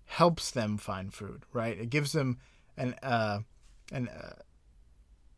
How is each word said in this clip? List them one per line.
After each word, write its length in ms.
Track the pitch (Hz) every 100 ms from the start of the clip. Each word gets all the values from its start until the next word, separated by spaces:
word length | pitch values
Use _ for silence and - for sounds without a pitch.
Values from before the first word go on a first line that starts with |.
| -
helps 440 | - 175 165 -
them 280 | 127 107 104
find 340 | - 95 95
food, 300 | - 101 - -
right? 260 | 120 117 92
It 120 | 117
gives 220 | 147 143
them 260 | 160 131 120 - - - -
an, 180 | 127 -
uh, 380 | 135 117 107 104 - - - - -
an, 160 | 139 123
uh, 280 | - - - - - - - - - - - -